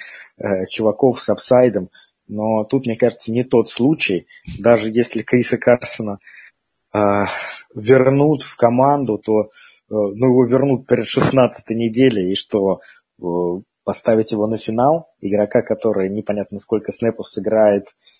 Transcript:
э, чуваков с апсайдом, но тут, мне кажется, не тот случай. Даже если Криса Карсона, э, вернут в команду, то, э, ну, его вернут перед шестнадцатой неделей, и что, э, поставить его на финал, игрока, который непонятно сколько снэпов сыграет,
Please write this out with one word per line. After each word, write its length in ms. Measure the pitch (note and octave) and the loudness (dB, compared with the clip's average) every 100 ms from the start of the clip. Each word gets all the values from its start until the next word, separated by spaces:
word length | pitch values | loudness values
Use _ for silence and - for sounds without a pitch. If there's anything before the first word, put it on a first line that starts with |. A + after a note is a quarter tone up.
| - - - - | -20 -20 -20 -10
э, 280 | G#2 F#2+ F#2 | -4 -4 -4
чуваков 520 | - A2 G#2 C3 A#2+ | -2 -2 2 0 0
с 80 | - | -2
апсайдом, 600 | G#2 - B2 B2+ G2+ F#2 _ _ _ - | -4 2 4 4 2 -6 _ _ _ -14
но 380 | G#2 G#2+ A2 G#2+ | -6 -2 -2 -2
тут, 200 | C#3 B2 | -4 -4
мне 120 | A2+ | 0
кажется, 340 | A#2+ G#2+ - | 0 -2 -6
не 140 | A#2 B2 | -4 0
тот 240 | A#2+ A2 | 0 0
случай. 580 | - B2 D#3 - F2+ - - - - | 0 0 0 -2 -4 -6 -18 -16 -2
Даже 300 | G#2+ A#2 A2 | 2 2 2
если 320 | A2 A#2 A2 | -2 -2 -4
Криса 360 | A2 B2+ A#2+ A#2 | -2 0 0 -2
Карсона, 640 | - A#2+ - - A2 G2+ _ - - _ _ _ _ | 2 0 0 -10 -10 -10 _ -20 -20 _ _ _ _
э, 60 | G#2 G#2 G2+ G2 - - - - | -2 0 2 -2 -6 -12 -14 -18
вернут 680 | - G#2+ C3 B2+ C#3 D3 D3 | -4 4 4 6 4 2 0
в 140 | - - | -4 0
команду, 600 | A#2 B2 C3+ C#3+ B2 G#2 | 2 4 2 2 -2 -4
то, 260 | - G#2+ | 0 0
э, 40 | G#2+ _ - _ - | -2 _ -20 _ -8
ну, 400 | G#2+ G2+ G2+ B2+ | -4 -2 0 2
его 180 | B2+ B2 | 4 4
вернут 420 | B2+ C#3 B2+ - | 2 2 -2 0
перед 200 | A#2+ A2 | -2 0
шестнадцатой 680 | - - C3+ A#2+ - - A2+ | -2 0 4 2 0 -8 -4
неделей, 560 | A#2 A2 C3 G#2+ F#2 | -2 2 2 2 -2
и 20 | G2 | -4
что, 460 | - A2 G2 F#2 - _ _ _ | -2 0 0 -2 -6 _ _ _
э, 20 | F2+ F2 F2 F2+ G#2+ _ - | -6 -4 -4 -6 -12 _ -8
поставить 480 | F#2+ - A2 A2 | -6 0 0 0
его 120 | A2 G#2 | -2 -2
на 100 | A2+ | -4
финал, 500 | - A2+ C3 D#3+ D#3+ _ | -6 0 0 0 -4 _
игрока, 400 | G2+ G#2 G#2 B2 | -4 -2 0 0
который 480 | - A2 A2+ G2 F#2+ | -2 -2 -2 -2 -2
непонятно 500 | G#2 G#2 G#2 G2 G2+ | -4 -6 -6 -8 -12
сколько 320 | - G#2+ G#2 | -4 -4 -4
снэпов 360 | - A2+ - G#2 | -6 -4 -4 -8
сыграет, 580 | - G2+ A2 G#2+ G2+ G2 _ _ _ | -10 -2 4 4 4 -2 _ _ _